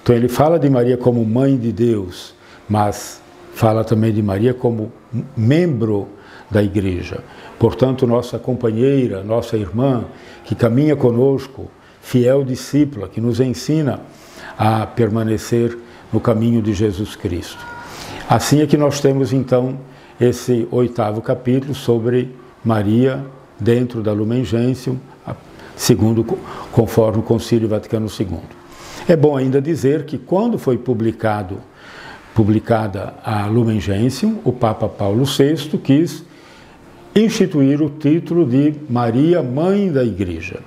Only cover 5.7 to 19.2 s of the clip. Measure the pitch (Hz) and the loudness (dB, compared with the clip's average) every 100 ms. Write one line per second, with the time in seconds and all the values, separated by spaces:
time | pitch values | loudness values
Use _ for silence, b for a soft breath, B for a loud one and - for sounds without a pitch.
5.7 | 120 110 101 98 B B B B 101 104 | 0 0 -2 -4 B B B B 0 2
6.7 | 98 95 87 90 - - B B - 113 | 0 -2 -4 -6 -12 -12 B B 0 0
7.7 | - 127 127 123 117 117 117 - 123 120 | 2 0 2 2 0 -2 -8 -6 -2 -2
8.7 | 110 131 139 120 95 101 113 117 113 95 | 0 2 2 0 -4 -4 -4 -2 -4 -4
9.7 | 107 135 123 101 B B B - 107 117 | 0 0 0 -4 B B B -10 0 2
10.7 | 120 151 143 127 113 135 135 - - 90 | 4 2 4 2 4 2 2 -4 -16 -18
11.7 | - B B - 127 123 139 131 123 - | -18 B B -2 2 4 2 0 -6 -2
12.7 | 139 143 107 95 - 117 110 131 120 - | 0 0 -2 -10 -4 -2 0 0 -2 -2
13.7 | 151 143 98 - B B B B - 107 | 0 0 -4 -12 B B B B -2 0
14.7 | 110 104 - 113 110 110 107 - 120 117 | 2 -2 0 0 0 -2 -2 0 0 0
15.7 | 120 B B B 113 123 110 117 117 104 | -4 B B B -2 0 2 2 2 0
16.7 | 98 110 90 104 - 98 87 - - - | 0 0 -2 -8 -6 -6 -6 -8 -16 -16
17.7 | - B B B B B 120 - 143 147 | -16 B B B B B 0 4 2 4
18.7 | 147 143 139 139 135 | 4 2 2 0 2